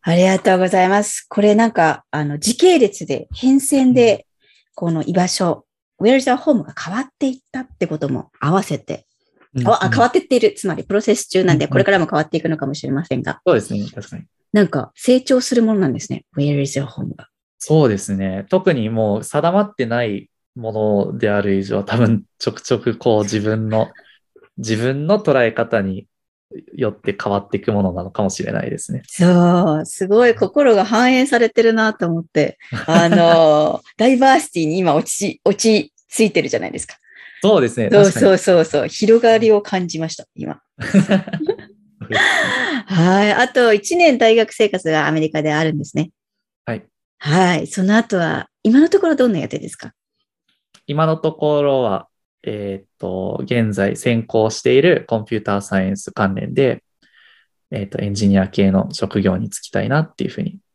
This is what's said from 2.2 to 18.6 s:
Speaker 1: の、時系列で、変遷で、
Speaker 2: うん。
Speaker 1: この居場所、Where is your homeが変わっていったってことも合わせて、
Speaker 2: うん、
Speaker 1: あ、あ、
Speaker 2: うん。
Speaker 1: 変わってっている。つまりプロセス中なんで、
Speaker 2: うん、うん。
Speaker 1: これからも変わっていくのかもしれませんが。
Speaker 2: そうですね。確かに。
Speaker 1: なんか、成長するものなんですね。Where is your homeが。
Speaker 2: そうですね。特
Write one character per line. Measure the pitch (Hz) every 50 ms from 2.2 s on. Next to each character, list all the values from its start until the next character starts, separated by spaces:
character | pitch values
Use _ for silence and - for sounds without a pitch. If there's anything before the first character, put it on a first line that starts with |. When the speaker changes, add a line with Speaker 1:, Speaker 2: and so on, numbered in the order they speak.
| 151
Speaker 1:
の、 | 147 143
時 | 151 - 196 247
系 | - 330 370 359 311
列 | 254 202 - - 165
で、 | 147 139 - - _ -
変 | - - 262 269
遷 | 277 269 - 294 277 262 254 247
で、 | 254 233 226 202
Speaker 2:
う |
ん。 | - - _ _ _ _ _ _ _ _ _ _
Speaker 1:
こ | - 175 170
の | 165 160 -
居 | - 175
場 | 185 180
所、 | 180 - - 190 170 156 - _ _ _ _ _ _ _ _
Where | 190 214 262
is | 269 262 277
your | 247
home | 247 - 311 294 214 -
が | - -
変 | - - 160 185
わ | 233
っ | 277 - _
て | _ 294
い | 269
っ | 254 - _ _
た | - 254
っ | 254
て | _ - _ -
こ | 165 160
と | 151 -
も | 139 135 117 - _ _ _
合 | - 143 170
わ | 196 202
せ | - 160
て、 | - - - - - _ _ _ _ _ _ _ _ _ _ _
Speaker 2:
う | 131 120
ん、 |
Speaker 1:
あ、 | 120 226 - 190
あ、 |
Speaker 2:
う | 190
ん。 |
Speaker 1:
変 | - -
わ | 233
っ | 247
て | - 370
っ | -
て | _ 269
い | 240
る。 | 220 208 -
つ | - -
ま | 196 160
り | - -
プ | - 196
ロ | 202
セ | 220 - 208
ス | - -
中 | - - 185 185
な | 180 170
ん |
で、 | 151 147
Speaker 2:
う |
ん、 | 135
う |
ん。 | 135
Speaker 1:
こ | -
れ | -
か | -
ら | 196 185
も | 165
変 | - -
わ | 151 156
っ | -
て | -
い | 165
く | - 160
の | 160
か | 151 147
も | 135 143
し | 147 -
れ | 135 139
ま | 135 170
せ | - 131
ん | 127 -
が。 | - - - _
Speaker 2:
そ | 180 165
う |
で | 113
す | 101 - -
ね。 | 101 104 - -
確 | - 98 -
か | -
に。 | - - _ _ _ _ _ -
Speaker 1:
な | 208 202
ん |
か、 | 165 - 143 120 - _
成 | _ - - 254 254
長 | 254 - 269 254
す | 247 - 254
る | 240 226
も | 220 220
の | 202
な | 190
ん | - 120
で | 104
す | - -
ね。 | - - _ _ _
Where | 143 143 147 147 143
is | 139 139 - 139
your | 139
home | - - - - - -
が。 | - - _ _ _ _ _ _
Speaker 2:
そ | _ - - 151 156 151
う | 120
で | 104
す | 98 - - 101
ね。 | 98 95 95 92 98 98 _
特 | - 185